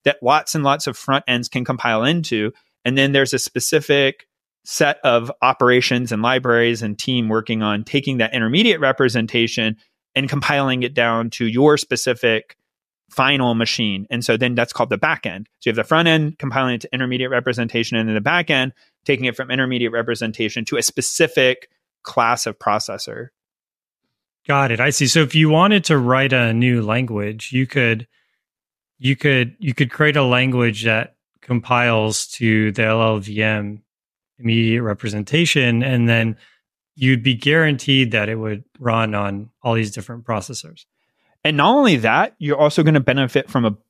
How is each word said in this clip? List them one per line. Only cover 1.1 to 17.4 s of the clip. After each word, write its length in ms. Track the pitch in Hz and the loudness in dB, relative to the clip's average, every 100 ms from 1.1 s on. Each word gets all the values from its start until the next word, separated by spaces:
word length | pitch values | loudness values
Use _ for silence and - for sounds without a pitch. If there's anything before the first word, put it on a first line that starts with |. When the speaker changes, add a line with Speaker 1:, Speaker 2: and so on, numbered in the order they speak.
| 135 127 | -2 0
Speaker 1:
ends 220 | 123 120 | -4 -2
can 160 | 127 123 | -6 -4
compile 400 | 127 120 110 127 | -4 0 0 0
into. 480 | 170 156 110 104 - _ _ 123 | -2 -2 -2 -4 -6 _ _ -4
And 120 | 135 | 0
then 140 | 139 | 2
there's 220 | 139 135 | 2 2
a 60 | 127 | 0
specific 880 | - 127 - 156 - 143 135 - _ _ _ _ | -4 -6 -2 0 2 2 2 -2 _ _ _ _
set 340 | - - 147 151 | -8 -2 0 0
of 260 | 139 120 120 - | 2 2 0 0
operations 720 | 127 131 123 123 120 123 120 | 0 4 4 4 2 0 -2
and 80 | 107 | -2
libraries 600 | 117 131 127 117 117 113 | 0 0 2 2 2 0
and 160 | 110 104 | -6 -6
team 300 | - 127 110 | -4 -2 0
working 340 | 110 110 110 | -2 -2 -2
on 220 | 107 104 | -2 -2
taking 340 | 110 143 135 127 | -2 -4 -2 -2
that 140 | 113 | 0
intermediate 460 | 127 113 151 226 165 | 0 0 2 2 2
representation 960 | 139 127 131 117 113 117 113 - 110 110 _ _ _ 131 | 2 2 2 0 -2 0 0 0 -2 -4 _ _ _ -6
and 140 | 135 | -4
compiling 540 | 143 - 143 135 127 | -4 -2 0 0 -2
it 100 | 123 | -2
down 360 | 135 117 117 117 | 0 0 0 -4
to 140 | - 113 | -4 -2
your 320 | 117 151 147 | 2 4 4
specific 800 | - 123 131 117 117 110 - _ _ _ _ _ _ | 0 -4 -2 0 0 0 -4 _ _ _ _ _ _
final 440 | - 131 139 123 117 | -2 0 2 0 0
machine. 520 | 113 - 107 95 101 | -2 -2 -4 -4 -6
And 140 | 120 | -6
so 140 | 117 117 | -2 0
then 180 | 123 120 | 0 0
that's 160 | 120 | -2
called 160 | - 120 | -2 -2
the 80 | 104 | -2
back 280 | 156 156 104 | -2 -2 -6
end. 220 | 92 107 _ | -10 -16 _
So 100 | 123 | -2
you 20 | |
have 40 | 113 | -2
the 80 | |
front 240 | - 160 170 | 0 2 4
end 320 | 160 151 156 | 2 0 -6
compiling 360 | 139 135 127 120 | -6 -2 -2 -4
it 60 | |
to 120 | - | -6
intermediate 360 | 127 127 127 127 | -6 -4 -4 -2
representation, 680 | 123 | -2